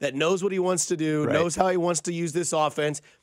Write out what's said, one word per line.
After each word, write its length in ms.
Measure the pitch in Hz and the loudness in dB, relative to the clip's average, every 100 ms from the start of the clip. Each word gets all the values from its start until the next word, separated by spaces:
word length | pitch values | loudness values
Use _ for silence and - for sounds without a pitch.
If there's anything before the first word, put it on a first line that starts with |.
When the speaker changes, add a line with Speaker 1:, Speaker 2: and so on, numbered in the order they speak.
Speaker 1:
that 140 | 143 | -4
knows 280 | 135 160 190 | 0 0 2
what 100 | 196 | 0
he 60 | 190 | 0
wants 260 | 180 180 - | 0 0 -2
to 100 | 170 | -2
do, 280 | 156 151 | 0 0
Speaker 2:
Right. 80 | 147 | 0
Speaker 1:
knows 220 | 151 170 - | 0 0 2
how 120 | 185 | 2
he 80 | 180 | 2
wants 240 | 170 170 | 0 0
to 100 | - | -4
use 200 | 170 170 | -4 -2
this 200 | 160 160 | -2 0
offense. 480 | 160 151 - 151 147 - _ | 0 0 0 -2 -4 -12 _